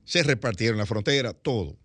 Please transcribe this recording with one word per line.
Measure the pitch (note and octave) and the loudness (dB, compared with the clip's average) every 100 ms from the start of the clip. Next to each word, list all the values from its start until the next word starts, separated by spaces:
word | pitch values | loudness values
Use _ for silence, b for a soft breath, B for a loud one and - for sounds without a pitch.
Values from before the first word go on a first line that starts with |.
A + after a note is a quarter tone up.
| - | 0
Se | F3 | 2
repartieron | C#3+ A#2+ B2 F#2+ A2+ G#2+ | 4 2 -2 0 0 0
la | G2+ | -2
frontera, | G#2+ G#2 C#3 A#2+ | -2 0 0 -2
todo. | - D#3 A#2 D2+ - | -4 -2 -2 -4 -10